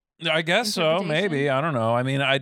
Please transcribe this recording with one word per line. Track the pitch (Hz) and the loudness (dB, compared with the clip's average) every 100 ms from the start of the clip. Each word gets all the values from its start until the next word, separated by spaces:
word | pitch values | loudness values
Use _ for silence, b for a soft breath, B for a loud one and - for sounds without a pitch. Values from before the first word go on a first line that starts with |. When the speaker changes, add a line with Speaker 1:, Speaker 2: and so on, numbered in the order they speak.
| _ - 165 | _ -10 -4
Speaker 1:
I | 156 | -2
guess | 165 190 233 | 0 0 0
so, | 202 160 | 0 0
Speaker 2:
interpretation? | 170 185 151 202 | 0 0 -2 0
Speaker 1:
maybe. | 147 143 | 0 0
I | 131 | 0
don't | 143 | 0
know. | 131 113 | 0 0
I | 120 | 0
mean, | 127 139 | 0 0
I, | 135 139 | 0 0